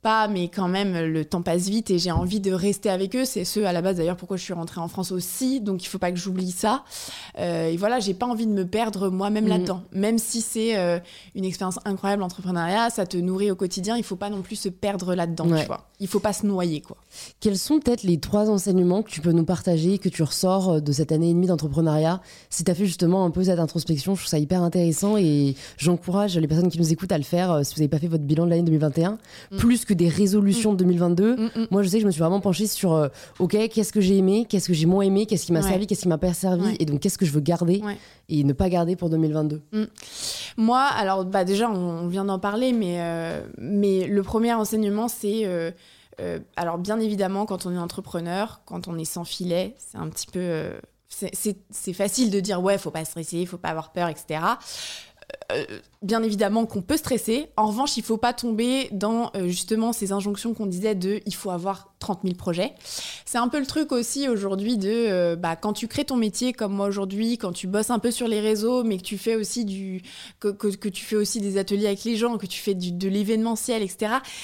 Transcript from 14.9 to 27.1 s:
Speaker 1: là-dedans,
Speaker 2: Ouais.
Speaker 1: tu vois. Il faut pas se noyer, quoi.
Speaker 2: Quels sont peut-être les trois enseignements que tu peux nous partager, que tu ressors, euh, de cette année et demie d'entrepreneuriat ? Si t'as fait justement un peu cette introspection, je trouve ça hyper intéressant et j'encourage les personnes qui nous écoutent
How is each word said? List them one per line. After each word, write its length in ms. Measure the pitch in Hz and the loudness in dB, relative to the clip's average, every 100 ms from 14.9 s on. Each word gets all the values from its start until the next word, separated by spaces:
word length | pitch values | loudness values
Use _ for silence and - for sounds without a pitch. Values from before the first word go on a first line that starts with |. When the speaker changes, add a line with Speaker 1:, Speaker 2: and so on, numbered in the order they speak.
| 196 180 175 | -2 -2 0
Speaker 1:
là-dedans, 320 | 170 165 165 | 0 0 2
Speaker 2:
Ouais. 140 | 160 | 2
Speaker 1:
tu 40 | - | 0
vois. 220 | - - _ | -6 -12 _
Il 60 | 196 | -2
faut 140 | 208 | 0
pas 120 | 214 | 0
se 140 | 196 208 | 0 0
noyer, 340 | 196 175 151 | 0 0 -2
quoi. 160 | - - _ - - _ | -8 -20 _ -20 -20 _
Speaker 2:
Quels 180 | 214 196 | 0 0
sont 220 | - 302 | 2 2
peut-être 240 | 254 240 | 4 0
les 160 | 185 165 | 2 2
trois 280 | - 208 214 | 2 2 4
enseignements 520 | 208 190 185 175 185 | 2 4 4 4 4
que 80 | 214 | 0
tu 100 | - | -2
peux 120 | 165 | 2
nous 120 | 170 | 4
partager, 540 | 165 180 - 170 165 196 | 4 0 2 2 4 2
que 100 | 190 | 0
tu 140 | - | 0
ressors, 520 | 151 - 185 190 185 | -2 0 2 2 4
euh, 60 | 160 | 2
de 120 | 147 | 2
cette 180 | 139 151 | 0 2
année 200 | 156 165 | 2 4
et 40 | |
demie 140 | 170 180 | 4 4
d'entrepreneuriat ? 720 | 170 151 139 165 151 160 185 - - - | 2 0 2 2 4 2 0 -6 -20 -10
Si 120 | - | -4
t'as 120 | 170 | 0
fait 120 | 170 202 | 2 0
justement 380 | 165 170 185 | 2 2 4
un 80 | 180 | 2
peu 100 | 170 | 2
cette 160 | 185 175 | 2 2
introspection, 560 | 160 170 - 156 156 | 0 -2 -2 -2 0
je 60 | 196 | -2
trouve 100 | - | 0
ça 80 | 156 | 0
hyper 240 | 147 180 | 2 2
intéressant 540 | 175 180 170 151 202 214 | 2 4 2 2 2 4
et 400 | 170 147 139 131 - - | 4 4 2 0 -8 -2
j'encourage 640 | 139 180 - 185 208 175 | 2 2 0 0 2 2
les 80 | 156 | 2
personnes 240 | 156 180 | 4 2
qui 80 | 160 | 2
nous 140 | 165 | 2
écoutent 180 | 160 185 | 2 0